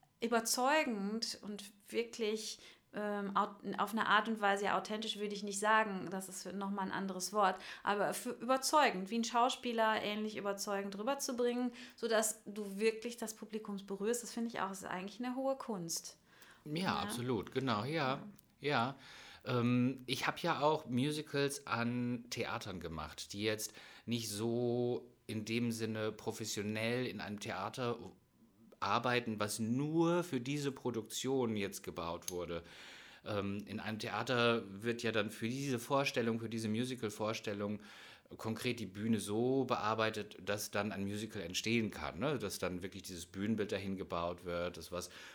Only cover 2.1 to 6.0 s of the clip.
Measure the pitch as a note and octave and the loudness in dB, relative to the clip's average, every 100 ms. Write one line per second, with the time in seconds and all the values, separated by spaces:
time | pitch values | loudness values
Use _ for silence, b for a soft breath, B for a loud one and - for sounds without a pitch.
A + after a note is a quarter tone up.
2.1 | - G#3+ A3 - - B B _ - G#3 | -2 0 0 -4 -10 B B _ -6 -2
3.1 | G#3 G3+ G3 G#3 - G3 G3 G3+ A3+ - | -2 0 0 0 -2 -4 -2 0 2 4
4.1 | G#3 A3+ A3 G3+ G3+ G3 F#3+ F#3+ G#3+ A3 | 6 4 4 4 4 4 2 0 -2 -4
5.1 | G3+ G#3 G3+ G3+ G3 G#3 A3 G#3+ F#3+ | -4 -4 -4 -4 0 6 6 4 0